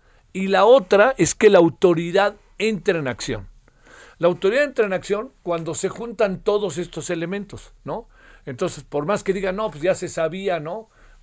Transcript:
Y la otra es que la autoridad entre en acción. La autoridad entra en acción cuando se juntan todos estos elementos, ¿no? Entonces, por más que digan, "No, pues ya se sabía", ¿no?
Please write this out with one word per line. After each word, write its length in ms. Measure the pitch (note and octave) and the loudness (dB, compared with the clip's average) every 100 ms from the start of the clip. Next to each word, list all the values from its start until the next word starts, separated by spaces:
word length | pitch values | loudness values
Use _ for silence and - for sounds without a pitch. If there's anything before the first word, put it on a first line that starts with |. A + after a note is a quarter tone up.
| _ _ _ | _ _ _
Y 140 | F#3 F#3+ | -8 0
la 160 | F#3+ G3+ | 4 6
otra 500 | C4 F#3 G3 A3+ C4+ | 6 6 4 4 2
es 160 | E3+ | 0
que 160 | - G#3+ | 4 6
la 100 | G3 | 8
autoridad 760 | E3 B2+ F#3+ E3+ E3+ F3 G3+ G#3 _ - | 6 4 2 2 0 0 0 -2 _ -6
entre 420 | G#3 G#3+ D#3+ F3 | -4 -2 -2 -2
en 80 | C#3 | -4
acción. 400 | A2+ - G#2+ F#2+ - _ _ _ - - - | -6 -8 -8 -10 -20 _ _ _ -20 -20 -2
La 100 | E3+ | 0
autoridad 380 | F3 F#3+ A#3+ D4 | 0 0 0 0
entra 200 | - G#3+ | 0 -2
en 60 | |
acción 400 | F#3 F3+ G3+ B3+ _ | -2 -4 -6 -6 _
cuando 300 | - E3+ E3 | -6 -6 -6
se 140 | D#3+ F#3+ | -6 -6
juntan 540 | F3+ A#3 G#3+ G#3 F#3 | -8 -10 -2 -2 -2
todos 360 | - G#3 G3+ D3+ | -2 -2 -2 -6
estos 320 | F3 - - | -8 -10 -8
elementos, 640 | E3+ E3+ G3+ G3+ - - _ - | -6 -6 -8 -10 -16 -20 _ -12
¿no? 240 | F3 - _ - - - | -12 -12 _ -20 -20 -16
Entonces, 380 | B2 F3+ - | -6 -6 -6
por 220 | C3 D3 D3 | -8 -6 -4
más 180 | G3+ | -2
que 80 | G3+ | -2
digan, 240 | F#3+ F#3+ F#3+ | -4 -4 -4
"No, 160 | A3 | -6
pues 100 | C#3+ | -4
ya 140 | E3 F3 | -2 -2
se 140 | F3+ | -4
sabía", 500 | C#3+ D#3+ E3+ G3 F3 | -4 -4 -4 -4 -4
¿no? 300 | D3+ G3+ A3 _ - _ | -6 -10 -14 _ -20 _